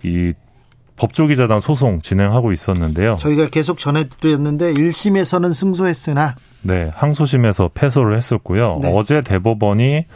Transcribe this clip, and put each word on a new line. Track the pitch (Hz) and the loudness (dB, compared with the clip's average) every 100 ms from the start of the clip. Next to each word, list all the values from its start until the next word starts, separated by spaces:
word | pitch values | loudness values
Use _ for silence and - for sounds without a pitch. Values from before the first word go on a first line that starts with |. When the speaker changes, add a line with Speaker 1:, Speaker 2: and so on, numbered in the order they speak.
Speaker 1:
이 | 90 87 87 85 _ _ _ _ _ - | -4 -2 -2 -4 _ _ _ _ _ -4
법조기자단 | 120 - 156 135 120 107 | -4 0 2 2 2 2
소송 | 120 143 127 87 | 0 0 0 -2
진행하고 | - 98 98 120 120 | -2 0 2 2 0
있었는데요. | 87 - 90 80 78 107 95 | -2 -2 -2 -2 0 0 0
Speaker 2:
저희가 | 147 151 151 | 0 0 0
계속 | 160 151 170 | 0 -2 -4
전해드렸는데 | 143 151 143 - 160 147 147 147 170 | -2 -2 -4 -2 0 0 0 -2 0
일 | 143 165 | 0 0
심에서는 | 160 208 196 185 180 175 | 0 0 0 2 0 0
승소했으나 | 156 196 180 185 160 - 143 151 120 _ - | 0 -2 0 -2 -2 -2 -2 -2 -4 _ -10
Speaker 1:
네, | 95 92 82 | -4 -2 -2
항소심에서 | - 147 147 143 131 117 98 87 | -2 0 0 2 2 2 2 0
패소를 | - 143 131 113 110 | 0 0 2 2 0
했었고요. | 120 113 - 95 117 78 | 0 -4 -2 0 0 0
Speaker 2:
네. | 78 | 0
Speaker 1:
어제 | 95 107 151 | 2 2 0
대법원이, | 127 95 104 110 104 101 127 147 165 | 0 0 0 0 0 2 2 0 -4